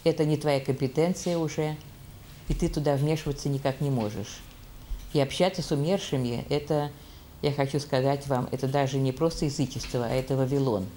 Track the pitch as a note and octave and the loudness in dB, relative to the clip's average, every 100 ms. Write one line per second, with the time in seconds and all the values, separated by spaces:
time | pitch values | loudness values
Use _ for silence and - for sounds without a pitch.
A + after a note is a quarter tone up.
0 | E3 D#3+ D3+ D3 D3+ C3+ C3+ C3 C3+ D3+ | 2 4 2 4 4 2 2 0 0 2
1 | E3+ F#3+ F3+ E3+ D#3 D#3 D3+ D3+ - - | 2 2 0 0 0 0 -2 -4 -10 -16
2 | - - - - - - E3+ E3 D3 C#3 | -16 -16 -16 -12 -4 0 2 2 2 4
3 | D3 D#3 D3+ C#3 D3 C#3 C#3 C3 C#3+ C3 | 4 2 -2 -2 -2 0 0 0 0 2
4 | G#2 G#2+ G#2+ - - - - - - - | 0 -4 -8 -12 -14 -18 -18 -16 -8 -8
5 | - D3+ C#3 - F3+ F3 D3+ D3 D3+ G3 | 0 0 2 2 0 0 -2 0 2 0
6 | - C3+ A#2+ A#2+ - C#3+ D3 D3+ D3 - | 0 -2 0 -2 -2 -2 0 0 0 -8
7 | - - - - D3 C#3 C3+ C#3+ - C3 | -18 -18 -18 -2 -2 2 0 0 2 2
8 | C3+ C#3+ C#3 B2+ A#2+ B2+ C3 C#3+ C3+ C#3 | 4 2 0 0 0 -2 0 2 2 2
9 | C3+ B2+ E3 - D3+ C#3 C#3 B2 - B2+ | 0 2 0 2 -2 0 -2 -2 -4 -2
10 | A#2 B2+ C3 C3+ B2+ C#3+ C3+ G#2 F#2+ | 0 0 0 0 2 2 2 2 -2